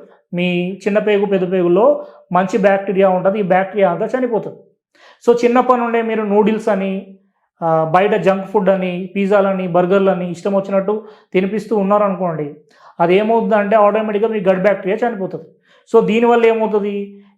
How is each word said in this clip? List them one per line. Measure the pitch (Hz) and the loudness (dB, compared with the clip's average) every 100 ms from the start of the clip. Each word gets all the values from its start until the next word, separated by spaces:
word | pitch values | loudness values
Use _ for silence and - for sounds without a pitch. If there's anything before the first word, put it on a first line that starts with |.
| - _ _ | -16 _ _
మీ | 175 180 175 180 190 208 | -4 -2 -2 -4 -6 -2
చిన్న | 202 | 0
పేగు, | 202 202 196 | 2 0 0
పెద్ద | 190 180 | -2 0
పేగుల్లో | 185 175 175 254 196 - - - | 0 2 4 2 0 -4 -20 -4
మంచి | 175 190 233 | -2 0 2
బ్యాక్టీరియా | 196 196 196 190 196 | 2 2 -2 0 2
ఉంటది. | 185 185 214 | 2 0 -2
ఈ | |
బ్యాక్టీరియా | 185 185 190 214 190 | 0 0 0 0 0
అంతా | 170 220 | 0 -4
చనిపోతది. | 254 247 208 156 139 _ _ _ _ - _ - | -4 -2 -4 -6 -14 _ _ _ _ -20 _ 0
So, | 233 240 | 2 2
చిన్నప్పటి | 247 247 247 | 2 2 2
నుండే | 233 233 | 0 -2
మీరు | 226 220 | -2 -4
నూడిల్స్ | 214 202 208 220 220 | 0 2 2 0 0
అని, | 196 196 190 - - _ _ _ - | -2 -2 -6 -10 -20 _ _ _ -6
ఆ, | 165 160 156 180 | 0 0 2 2
బయట | 202 208 | 2 2
జంక్ | 170 190 185 | 0 0 0
ఫుడ్ | 214 185 | -2 2
అని, | 190 185 175 190 196 | 0 -2 -6 -6 -4
పిజ్జాలని, | 190 202 196 190 185 | 0 2 2 -2 -2
బర్గర్లని | 170 180 196 196 180 180 | 0 2 2 2 -2 -4
ఇష్టం | 170 202 196 | -6 -4 -4
వచ్చినట్టు | 196 196 190 214 - - _ | -2 -2 -2 -6 -8 -20 _
తినిపిస్తూ | 185 190 208 214 214 | -2 -2 -4 -4 -2
ఉన్నారనుకోండి, | 190 208 202 180 180 156 143 147 _ _ - - | 0 2 0 -2 -4 -6 -8 -12 _ _ -12 -2
అది | 170 185 | 2 2
ఏమవుతుందంటే | 214 226 196 214 202 220 | 2 0 0 0 2 4
ఆటోమేటిక్‌గా | 202 214 214 208 220 | 4 2 -2 -2 -2
మీ | 220 | -2
గట్ | 180 190 | 0 2
బ్యాక్టీరియా | 196 196 185 208 240 | 0 -2 -2 -2 -4
చనిపోతది. | 214 180 160 - _ _ _ _ 226 | -4 -8 -10 -16 _ _ _ _ 2
So, | 180 | 2
దీనివల్ల | 220 233 233 226 | 2 2 4 4
ఏమవుతది, | 226 214 208 202 202 202 - - | 2 0 -2 -2 -6 -8 -14 -20